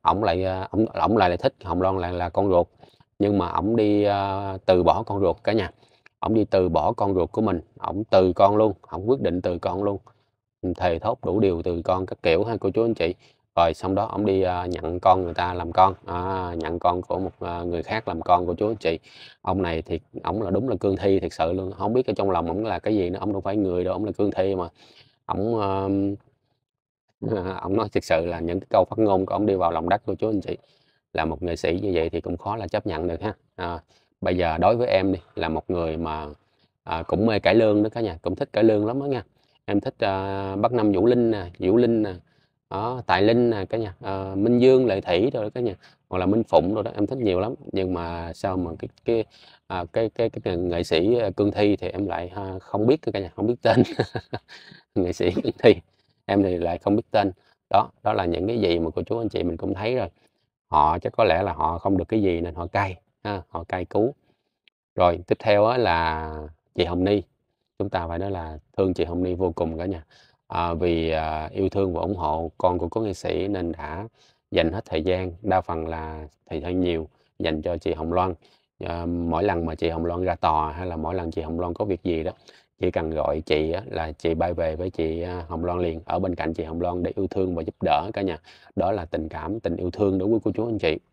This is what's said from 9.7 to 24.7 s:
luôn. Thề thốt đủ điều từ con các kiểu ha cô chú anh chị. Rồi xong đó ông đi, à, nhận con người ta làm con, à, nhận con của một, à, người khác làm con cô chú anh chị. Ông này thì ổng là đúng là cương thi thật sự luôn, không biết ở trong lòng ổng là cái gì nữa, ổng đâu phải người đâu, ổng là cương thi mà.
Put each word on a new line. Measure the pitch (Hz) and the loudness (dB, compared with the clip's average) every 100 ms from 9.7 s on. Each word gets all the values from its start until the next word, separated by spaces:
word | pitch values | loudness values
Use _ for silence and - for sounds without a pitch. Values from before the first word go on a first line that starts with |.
| 90 | -2
luôn. | 101 98 - _ _ _ _ _ 92 85 | -2 -4 -10 _ _ _ _ _ -6 -2
Thề | 90 82 | 0 0
thốt | 107 127 - | -2 -2 -2
đủ | 95 | 2
điều | 101 82 | 2 2
từ | 90 85 | -2 -2
con | 82 90 92 | -2 -2 -2
các | - | -2
kiểu | - 82 | 2 2
ha | 110 107 | 2 -2
cô | 98 | -2
chú | 113 113 | 0 0
anh | |
chị. | 107 85 90 _ _ _ - | 0 -2 -2 _ _ _ 2
Rồi | 85 | 2
xong | 80 92 98 | 2 -2 -2
đó | 110 | -2
ông | 98 104 | -2 0
đi, | 95 | 2
à, | 90 90 90 | 2 -2 -4
nhận | 82 78 90 | -6 -4 0
con | 95 92 | 2 2
người | 87 | 2
ta | 82 90 | -4 -4
làm | 90 85 | -4 -2
con, | 85 95 90 90 | 4 4 4 -8
à, | 87 92 95 90 85 | -6 -4 -4 -4 -6
nhận | 78 87 | -6 0
con | 90 90 | 0 0
của | - 90 | -2 -4
một, | 92 - | -4 -6
à, | 90 87 | -8 -6
người | 87 85 | -4 -6
khác | 78 107 - | -4 -6 -4
làm | 82 | -6
con | - 87 90 | 2 2 4
cô | 85 | -2
chú | 107 | -2
anh | 107 | 0
chị. | 82 82 - - - _ | -2 -2 -8 -20 -20 _
Ông | - 92 | -4 -2
này | 87 82 | 0 -2
thì | 80 82 _ - | -4 -8 _ -8
ổng | - 98 | -6 -4
là | 95 | 0
đúng | 98 131 | 0 0
là | 101 | 0
cương | 101 95 | 0 2
thi | 98 98 | 2 2
thật | 87 | 0
sự | - 82 | -2 -2
luôn, | 92 92 | -2 -6
không | 98 98 | -4 0
biết | 123 127 | 0 0
ở | 104 | 0
trong | 98 | 0
lòng | 87 82 | 0 0
ổng | 90 110 | -2 -2
là | 90 | -2
cái | 104 107 | 0 0
gì | 87 | 0
nữa, | 95 | -2
ổng | 98 | -4
đâu | 98 | -4
phải | 98 104 | -2 0
người | 98 90 | 0 0
đâu, | 90 | 0
ổng | 92 104 | -2 -4
là | |
cương | - 101 | 0 0
thi | - 95 95 | 2 0 0
mà. | 85 | -4